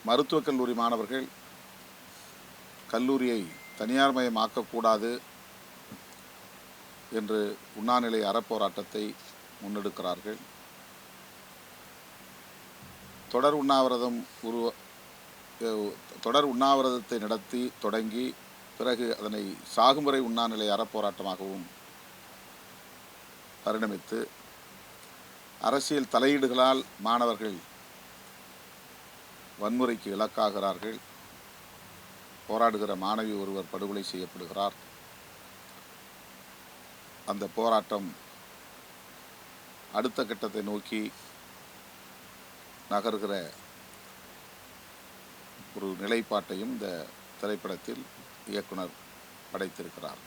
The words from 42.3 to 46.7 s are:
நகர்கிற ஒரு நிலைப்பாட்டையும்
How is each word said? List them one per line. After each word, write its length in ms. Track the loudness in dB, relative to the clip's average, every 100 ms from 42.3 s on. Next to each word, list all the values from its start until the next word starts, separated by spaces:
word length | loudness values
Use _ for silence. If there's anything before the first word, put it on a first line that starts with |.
| -18 -18 -18 -18 -18 -2
நகர்கிற 600 | 0 2 0 0 -2 -4 -12 -18 -18 -18 -18 -18 -18 -18 -18 -18 -20 -20 -20 -18 -20 -18 -18 -18 -18 -18 -18 -14
ஒரு 220 | -6 -4 -2
நிலைப்பாட்டையும் 720 | 2 2 4 0 0 -4 -4